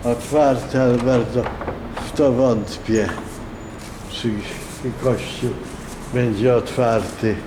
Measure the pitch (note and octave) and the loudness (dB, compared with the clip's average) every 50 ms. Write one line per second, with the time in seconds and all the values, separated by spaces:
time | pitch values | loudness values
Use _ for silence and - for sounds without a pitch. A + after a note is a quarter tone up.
0 | - B2 A#2+ A#2+ - - C#3+ D3+ D3 C#3 C3 B2 - - - C3 C3 B2+ A#2+ A#2+ | 2 0 0 0 -2 0 4 4 6 6 4 2 0 -2 2 4 4 6 4 4
1 | A#2+ B2+ C3 B2+ C3 A#2+ A#2 B2 A2+ - - - - - - - - - - - | 4 4 4 4 2 2 0 0 -2 -2 -4 -6 -6 -6 -6 -8 -8 -10 -8 -8
2 | - - - - D3+ C#3 B2 A#2 C3 C3 A#2+ A2 G2+ G2+ - - - - A2 A2 | -8 -8 0 4 4 4 6 6 4 4 4 2 0 -4 -6 -10 -2 0 2 2
3 | G#2 F2+ D#2+ - - - - - - - - - - - - - - - - - | 2 0 -2 -6 -8 -10 -10 -10 -12 -12 -12 -12 -12 -12 -14 -14 -14 -14 -12 -12
4 | - - - - - A#2+ G#2+ G#2 G#2 - - - - - - - - C3 A#2+ - | -12 -12 -10 -4 -2 -2 -2 -2 -6 -8 -10 -10 -10 -12 -12 -8 -8 -8 -6 -2
5 | - C3 A#2+ G#2 - - - - - B2 - - - - - - - - - - | 0 0 0 0 -2 -6 -8 -4 -4 -4 -4 -4 -8 -10 -12 -12 -12 -12 -12 -12
6 | - - - B2 B2 A#2+ G#2+ G2 A2 B2+ B2 A#2 - - - - B2+ A#2 A2+ A2+ | -10 -4 0 0 2 2 2 2 4 6 6 4 4 0 0 0 2 4 4 2
7 | G2 F#2 - - - A2 G#2 - - | 0 -2 -6 -2 0 0 0 0 -4